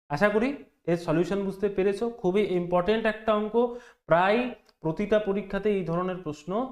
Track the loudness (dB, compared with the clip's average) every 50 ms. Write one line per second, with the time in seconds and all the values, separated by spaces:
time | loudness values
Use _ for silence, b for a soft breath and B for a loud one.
0 | _ -6 -2 2 2 4 4 2 0 0 -2 -6 -12 -18 _ _ -2 -2 -2 -2
1 | 0 0 0 0 2 0 0 -2 -2 -4 -4 -2 -2 -2 0 0 0 0 0 -2
2 | -4 -6 -4 -2 -2 0 2 2 2 2 0 -2 0 0 0 2 2 2 2 2
3 | 0 -2 -2 -2 0 0 0 2 0 0 0 2 0 0 -2 B B B B B
4 | _ 2 4 4 4 4 2 2 0 -2 -6 -12 _ _ _ _ -6 -4 -2 -2
5 | 0 2 2 2 2 0 -2 -4 -4 -4 -4 -2 0 0 0 0 0 -2 -2 -2
6 | -2 -2 -4 -6 -8 -10 -10 -10 -6 -4 -4 -4 -4 -4